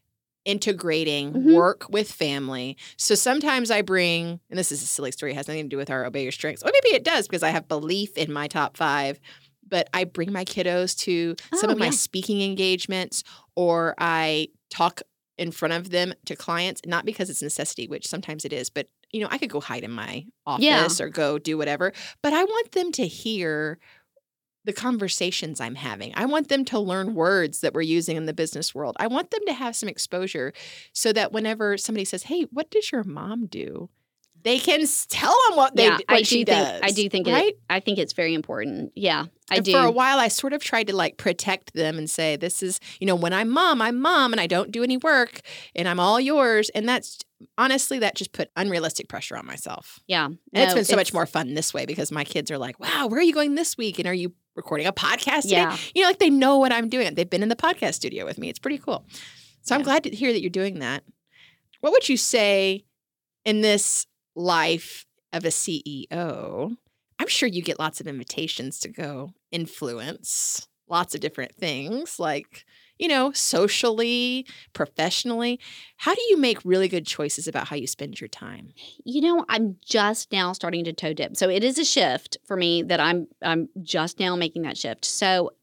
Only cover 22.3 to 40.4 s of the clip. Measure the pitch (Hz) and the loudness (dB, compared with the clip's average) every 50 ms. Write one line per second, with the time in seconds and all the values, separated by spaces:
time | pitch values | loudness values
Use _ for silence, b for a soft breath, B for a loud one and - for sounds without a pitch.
22.3 | 302 320 381 392 440 453 453 - - 381 359 349 - - 233 165 - - - 226 | 2 2 2 2 0 -2 -2 -2 -2 -2 -2 -2 -2 -2 -4 -4 -4 -6 -6 -4
23.3 | 220 196 175 160 151 151 156 151 160 b b b b b b b _ _ _ _ | -2 -2 -2 -2 -2 -2 -4 -4 -6 b b b b b b b _ _ _ _
24.3 | _ _ _ _ _ _ - 208 202 - 233 254 247 220 202 180 - - 180 180 | _ _ _ _ _ _ -8 -8 -6 -4 -2 -2 0 0 0 -2 -2 -2 -2 -2
25.3 | 175 - 185 160 147 - 123 117 123 131 139 123 104 101 - - - - 220 269 | -2 -4 -6 -6 -6 -6 -8 -8 -8 -8 -8 -8 -8 -8 -10 -6 -4 -2 0 0
26.3 | 294 320 294 - 277 277 262 - 254 214 208 185 180 190 190 190 - 165 160 180 | 0 0 0 0 0 0 0 0 -2 -2 -2 -2 -2 -2 -4 -2 0 2 2 4
27.3 | 196 190 170 147 151 - - 151 - 156 160 160 165 170 165 170 160 156 160 160 | 4 4 2 0 -2 -2 -2 -2 0 0 0 2 2 0 0 0 -2 -4 -4 -4
28.3 | 156 170 160 160 - 147 160 - - 135 147 123 - - - 226 254 302 359 - | -4 -4 -4 -4 -4 -4 -6 -6 -6 -6 -6 -6 -4 -2 -2 -2 -2 -2 -2 -4
29.3 | 453 427 415 359 277 240 262 240 226 - 226 196 - - - - - 180 185 190 | -4 -4 -4 -4 -4 -4 -6 -6 -6 -6 -6 -6 -6 -6 -6 -4 -4 -4 -4 -4
30.3 | - 156 127 135 B B B B B B B B - - - - 196 220 202 - | -4 -4 -6 -6 B B B B B B B B -6 0 2 2 2 2 2 0
31.3 | 208 220 214 220 220 220 214 208 202 202 - - 220 208 196 - - 180 - - | 0 -2 -2 -2 -2 -2 0 0 0 -2 -2 -4 -2 -2 -2 -4 -6 -6 -6 -4
32.3 | 311 359 302 - 233 277 311 - - 427 415 - - 247 208 190 143 151 - 196 | -2 -2 -2 -2 -4 -6 -4 -2 0 0 0 0 -2 -2 -2 -4 -6 -8 -8 -6
33.3 | 220 240 226 180 - - - - - - 175 - _ _ _ _ _ _ _ _ | -6 -6 -6 -6 -6 -8 -8 -8 -10 -10 -12 -14 _ _ _ _ _ _ _ _
34.3 | _ _ - 220 247 262 - - 294 311 311 - - - - - - - - - | _ _ 0 2 2 2 4 2 2 4 2 2 0 -2 -2 -4 -2 0 4 6
35.3 | - 494 523 453 359 302 269 269 269 220 226 208 170 - - - 226 226 226 - | 6 6 6 6 6 6 4 6 6 6 6 6 6 4 4 4 4 4 6 4
36.3 | 247 240 233 - - - - 131 92 87 - 196 202 208 208 196 - 190 175 170 | 4 4 4 4 4 4 2 2 0 0 0 0 2 2 0 0 0 0 2 2
37.3 | 165 - 381 427 - - _ - 175 190 - 220 202 190 156 - - - 170 165 | 2 4 2 2 0 -2 _ -2 -2 0 0 0 0 0 0 -2 -2 -2 0 0
38.3 | 165 156 151 - - 110 107 143 104 87 - - - - 202 175 156 147 170 170 | 0 -2 -2 -4 -6 -6 -6 -6 -6 -6 -8 -10 -6 0 2 2 2 2 0 -4
39.3 | _ _ _ - 196 190 190 190 190 269 240 233 233 247 254 262 277 277 233 214 | _ _ _ 0 0 2 4 6 6 6 6 6 6 4 4 4 6 4 4 2
40.3 | - - | 2 0